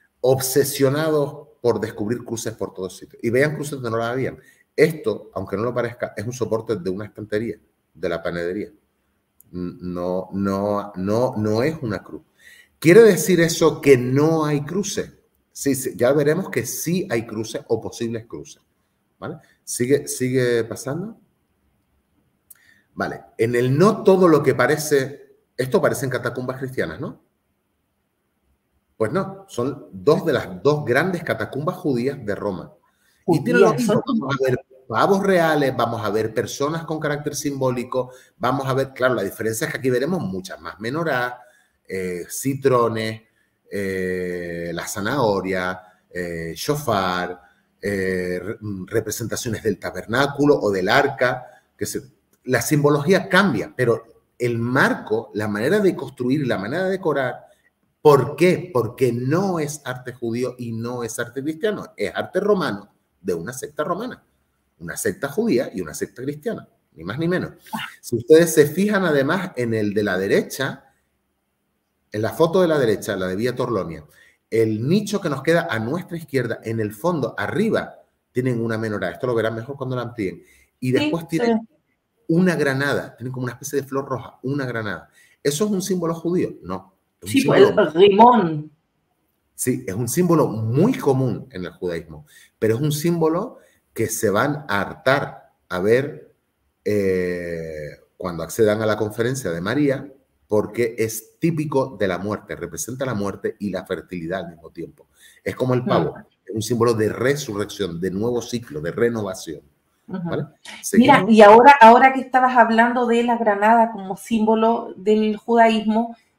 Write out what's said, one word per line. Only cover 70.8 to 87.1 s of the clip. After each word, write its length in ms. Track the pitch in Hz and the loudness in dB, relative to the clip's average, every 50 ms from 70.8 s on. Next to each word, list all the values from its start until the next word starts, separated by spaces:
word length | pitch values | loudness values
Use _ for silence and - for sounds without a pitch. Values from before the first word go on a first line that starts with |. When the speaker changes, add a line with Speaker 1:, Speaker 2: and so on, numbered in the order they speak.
| - _ _ _ _ _ _ _ _ _ _ _ _ _ _ _ _ _ _ _ _ _ _ _ _ _ | -16 _ _ _ _ _ _ _ _ _ _ _ _ _ _ _ _ _ _ _ _ _ _ _ _ _
Speaker 1:
en 100 | - 104 | -6 -4
la 100 | 110 104 - | -4 -2 0
foto 280 | - 165 165 165 190 | 2 2 2 4 4
de 60 | 180 165 | 2 4
la 100 | 156 147 | 2 2
derecha, 380 | 127 110 101 - - - 101 | 2 2 0 0 -2 -4 -4
la 120 | 95 92 92 | -4 -4 -4
de 80 | 92 95 | -4 -2
Vía 180 | 113 127 123 | -2 -4 -2
Torlonia, 500 | 131 131 120 117 95 87 82 80 76 - - _ _ - _ _ _ _ - | -4 -4 -2 -2 -4 -4 -6 -10 -14 -16 -20 _ _ -20 _ _ _ _ -4
el 380 | - 113 113 110 110 107 117 139 | 0 0 2 2 0 -2 0 2
nicho 340 | 180 214 208 190 208 196 | 2 2 0 0 -4 -4
que 80 | - 160 | -4 -4
nos 120 | 139 135 | -6 -4
queda 260 | 127 160 165 170 - - | 0 0 2 2 0 -2
a 100 | 113 110 | -4 -4
nuestra 380 | 110 117 151 185 180 - 170 160 | -4 -4 -4 -6 -8 -8 -12 -12
izquierda, 420 | 160 - - 131 120 110 113 - - | -8 -4 -2 -2 -2 -2 -6 -8 -6
en 160 | 110 113 113 | -6 -4 -4
el 120 | 107 104 107 | -4 -4 -4
fondo, 400 | - - 175 180 151 120 107 - - | -4 -2 -2 0 0 -2 -4 -4 -4
arriba, 580 | 101 101 113 156 214 220 143 92 80 - - - - _ _ _ _ _ - | -6 -4 -2 0 0 0 0 0 -2 -4 -12 -20 -20 _ _ _ _ _ -4
tienen 280 | 127 127 131 120 113 | -2 -2 -2 -2 -2
una 160 | 113 113 113 110 | -2 -2 -2 -2
menorá. 320 | 113 110 104 98 92 87 | -4 -4 -4 -4 -4 -6
Esto 160 | 85 - - 123 | -6 -4 -4 -2
lo 60 | 120 | 0
verán 220 | 113 107 110 117 | 0 0 -2 -2
mejor 220 | 113 113 135 139 135 | -6 -10 -10 -10 -10
cuando 180 | 127 127 131 | -8 -6 -6
la 80 | 127 120 | -6 -6
amplíen. 400 | 117 113 110 101 90 85 - - _ _ _ _ _ _ - | -8 -6 -6 -6 -6 -6 -10 -16 _ _ _ _ _ _ -6
Y 100 | 127 127 | -2 0
Speaker 2:
Sí, 20 | |
Speaker 1:
después 360 | 123 139 294 302 294 165 - - | 2 2 2 0 -2 -4 -4 -4
tienen 320 | 165 160 240 233 226 220 | -4 0 0 2 0 0
Speaker 2:
sí. 80 | 226 - _ _ _ _ _ _ _ _ _ _ _ - | -2 -6 _ _ _ _ _ _ _ _ _ _ _ 0
Speaker 1:
una 280 | 165 170 180 185 165 | 2 4 4 4 2
granada, 600 | 147 147 143 131 131 143 143 123 92 78 - - | 2 0 0 0 0 0 0 0 -2 -2 -6 -12
tienen 160 | - 113 127 | -12 -12 -10
como 140 | 131 127 127 | -8 -6 -6
una 80 | 120 117 | -8 -8
especie 280 | - - - 143 139 | -10 -10 -6 -4 -4
de 60 | 135 131 | -4 -4
flor 180 | 135 139 139 | -6 -6 -6
roja, 320 | 135 131 123 - - - _ - | -6 -8 -8 -10 -12 -16 _ -6
una 220 | 127 143 143 135 | -6 -4 -4 -4
granada. 440 | 123 117 117 107 104 90 80 - _ _ _ _ _ _ _ | -4 -4 -6 -6 -6 -8 -10 -12 _ _ _ _ _ _ _
¿Eso 240 | - - 147 - 214 | -2 -2 0 0 0
es 60 | 208 | 0
un 100 | 208 185 | 0 -2
símbolo 320 | 180 - 190 180 170 160 165 | -2 -2 -2 -2 -2 -4 -4
judío? 420 | 165 - 170 175 170 107 - - - | -4 -4 -2 0 0 -2 -2 -4 -8
No. 320 | - 87 95 92 - _ _ _ _ _ | -12 -10 -10 -10 -10 _ _ _ _ _